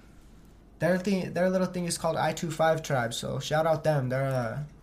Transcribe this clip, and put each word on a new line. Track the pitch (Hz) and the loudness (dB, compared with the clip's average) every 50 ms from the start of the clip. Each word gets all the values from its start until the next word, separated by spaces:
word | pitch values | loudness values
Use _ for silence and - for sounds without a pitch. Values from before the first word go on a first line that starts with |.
| - - - - - - - - - - - - - - - - | -20 -20 -20 -20 -20 -20 -20 -20 -20 -20 -20 -20 -20 -20 -6 -2
their | 156 170 185 180 | 0 2 2 2
thing, | 180 208 196 185 165 - 151 | 0 0 0 0 -2 -2 0
their | 170 180 185 | 0 2 2
little | 185 185 185 180 | 2 2 0 0
thing | 185 180 175 | -2 -2 -4
is | 170 165 - | -4 -4 -2
called | - 165 160 - | -2 -2 0 0
I | - 160 156 | 0 0 0
two | - 180 165 | -2 -4 -4
five | 151 - 160 160 160 151 156 | 0 2 4 4 4 2 0
Tribe, | - 143 123 117 117 120 | -2 0 0 0 -2 -4
so | - 135 131 131 131 | -6 -6 -6 -6 -6
shout | 131 - 151 156 160 | -4 0 0 2 2
out | 165 156 156 - | 2 2 2 2
them. | 156 151 139 127 123 | 2 2 2 2 0
They're, | 127 135 135 | 0 0 0
uh, | 135 131 127 120 113 113 139 147 - - - | 0 0 -2 -2 -2 -4 -6 -8 -10 -12 -8